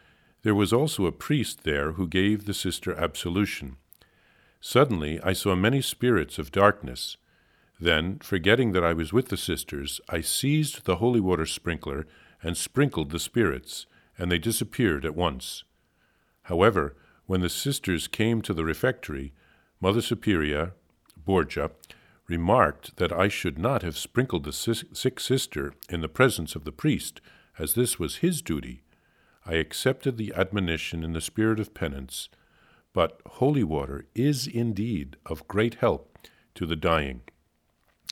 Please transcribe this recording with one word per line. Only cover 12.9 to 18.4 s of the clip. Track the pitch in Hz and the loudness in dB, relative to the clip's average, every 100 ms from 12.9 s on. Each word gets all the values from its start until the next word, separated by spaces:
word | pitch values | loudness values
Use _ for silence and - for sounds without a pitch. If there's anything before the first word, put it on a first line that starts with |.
| 85 71 | 2 -4
the | 82 | -4
spirits, | - 120 95 65 - - - _ _ - | -2 2 2 0 -10 -16 -16 _ _ -6
and | 90 | 0
they | 87 | 0
disappeared | 110 110 107 - 110 73 | 0 -2 -4 0 2 2
at | 78 78 | -2 0
once. | 85 65 - - - _ _ _ _ _ _ _ | -2 -2 -10 -14 -18 _ _ _ _ _ _ _
However, | - 85 107 98 71 - _ _ | -4 4 4 4 -2 -6 _ _
when | - 92 | -2 0
the | 87 | 0
sisters | - 143 135 - 82 - | -2 -4 -2 0 -2 -2
came | - 113 113 | 0 0 0